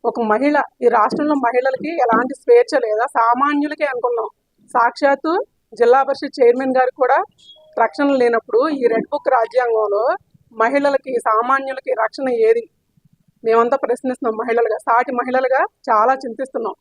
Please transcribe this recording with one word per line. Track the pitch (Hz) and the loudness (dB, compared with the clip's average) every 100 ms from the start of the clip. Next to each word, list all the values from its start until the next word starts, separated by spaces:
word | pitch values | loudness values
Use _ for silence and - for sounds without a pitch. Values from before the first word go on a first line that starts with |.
| - | -4
ఒక | - | -2
మహిళ, | 220 214 285 294 - _ | -2 0 2 0 -4 _
ఈ | 240 | 0
రాష్ట్రంలో | 233 220 - 302 294 | 2 0 0 -2 0
మహిళలకి | 240 247 262 262 294 339 | 0 0 -2 -4 -6 -2
ఎలాంటి | 240 220 254 285 | 0 2 0 -6
స్వేచ్ఛ | - 240 - 294 226 | 4 4 4 -2 0
లేదా? | 214 262 | -2 -2
సామాన్యులకే | 254 226 240 285 294 294 302 294 | 0 2 2 0 0 -4 -4 -4
అనుకున్నాం. | 247 240 233 220 _ _ _ _ | -2 -4 -4 -6 _ _ _ _
సాక్షాత్తు | - 233 - 277 277 320 370 - _ _ | 0 0 0 0 0 -2 -4 -6 _ _
జిల్లా | 208 233 262 | 0 4 4
పరిషత్ | 269 269 285 - | 2 -4 -6 2
చైర్మన్ | 240 247 262 254 | 2 2 0 0
గారికి | 254 - | 0 0
కూడా | 254 285 403 _ - - _ - | 2 2 -2 _ -20 -20 _ -2
రక్షణ | 226 - 285 269 | -2 0 0 2
లేనప్పుడు | 240 226 - 220 302 | 2 0 0 0 0
ఈ | 285 233 | 0 0
రెడ్ | 226 - | 0 -2
బుక్ | 285 294 | -4 0
రాజ్యాంగంలో | 254 226 247 240 220 208 202 240 381 _ _ _ | 0 0 -2 0 0 0 0 -2 -4 _ _ _
మహిళలకి, | 220 226 277 285 277 269 240 | -2 0 2 0 -2 -4 -4
సామాన్యులకి | 233 220 247 269 269 262 269 233 | 0 0 0 -2 -2 -8 -6 -4
రక్షణ | 220 - 262 | -4 -4 -4
ఏది? | 240 220 226 226 _ _ _ _ _ _ _ 226 | 0 2 2 -2 _ _ _ _ _ _ _ 0
మేమంతా | 226 233 269 | 2 2 0
ప్రశ్నిస్తున్నాం. | - 247 262 247 240 220 | 0 0 -4 -4 -4 -4
మహిళలుగా, | 233 233 233 220 | -2 0 0 -2
సాటి | - 240 262 | 0 0 0
మహిళలుగా | 247 254 254 262 262 349 _ - | -4 -2 0 0 0 0 _ -2
చాలా | 220 233 | 2 2
చింతిస్తున్నాం. | 262 277 220 254 254 226 - | 0 -4 -8 -8 -6 -6 -8